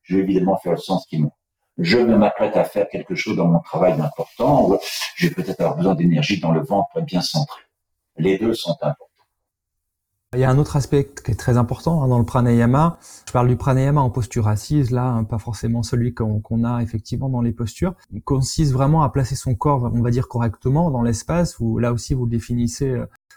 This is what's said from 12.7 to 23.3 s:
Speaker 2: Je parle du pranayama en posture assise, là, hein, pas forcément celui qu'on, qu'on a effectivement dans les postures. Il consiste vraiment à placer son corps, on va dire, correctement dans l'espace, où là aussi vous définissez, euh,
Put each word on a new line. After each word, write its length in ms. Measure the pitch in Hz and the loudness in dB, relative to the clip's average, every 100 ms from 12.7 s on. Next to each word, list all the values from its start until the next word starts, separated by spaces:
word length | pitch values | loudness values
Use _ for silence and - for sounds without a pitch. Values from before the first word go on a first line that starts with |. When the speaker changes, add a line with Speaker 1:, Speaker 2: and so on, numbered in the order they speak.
| 135 165 - - - - | 4 2 0 -14 -20 -4
Speaker 2:
Je 60 | |
parle 160 | 127 123 | 0 2
du 80 | 123 | 2
pranayama 440 | 139 131 135 147 | 2 2 2 2
en 100 | 127 | 2
posture 380 | 127 - 120 107 | -2 -4 -2 0
assise, 420 | 107 - 151 120 | -2 0 0 0
là, 140 | 123 | 0
hein, 200 | 127 117 | 0 -2
pas 140 | 110 113 | -2 -6
forcément 440 | 120 107 117 117 | -8 -6 -2 -2
celui 320 | 113 123 120 | -2 -2 -2
qu'on, 260 | 120 110 107 | -2 -2 -2
qu'on 240 | - 113 | -2 -2
a 180 | 117 120 | 0 -2
effectivement 460 | 117 110 - 127 135 | -4 -6 -6 -6 -4
dans 140 | 123 | -2
les 100 | 117 | -2
postures. 420 | 110 113 - 180 - _ | -2 -6 -2 -4 -4 _
Il 120 | 98 | -14
consiste 500 | - 135 135 - 147 | -2 0 0 0 0
vraiment 300 | 127 139 160 | 2 2 4
à 80 | 147 | 2
placer 240 | 143 131 | 0 -2
son 200 | 139 139 | -4 -4
corps, 360 | 120 147 139 120 | -2 0 0 0
on 80 | 117 | 0
va 80 | 120 | 0
dire, 180 | 120 - | 0 -2
correctement 640 | 120 117 - 131 147 175 | -2 -2 -2 0 0 2
dans 120 | 123 | 0
l'espace, 560 | 117 110 - 165 170 - | 0 -2 -2 0 -2 -2
où 180 | 113 113 | -2 0
là 140 | 120 | 0
aussi 220 | 120 - | -2 -2
vous 120 | 131 120 | -2 0
définissez, 640 | 117 - 120 117 - 135 | -2 -2 -2 -2 -2 -4
euh, 180 | 123 113 _ _ | -4 -6 _ _